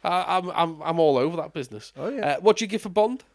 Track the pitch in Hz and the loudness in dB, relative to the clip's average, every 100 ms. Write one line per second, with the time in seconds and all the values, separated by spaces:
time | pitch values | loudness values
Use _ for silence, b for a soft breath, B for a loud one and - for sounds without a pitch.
0 | 156 180 175 185 180 - 165 156 156 165 | 0 0 0 -2 -2 -2 -2 -2 -4 4
1 | 156 135 139 170 139 160 123 107 - 135 | 4 4 0 -2 -8 -10 -10 -12 -18 -10
2 | 175 269 156 143 202 208 220 208 208 185 | -8 -4 -2 2 2 2 0 -6 -2 2
3 | 220 254 _ | 2 0 _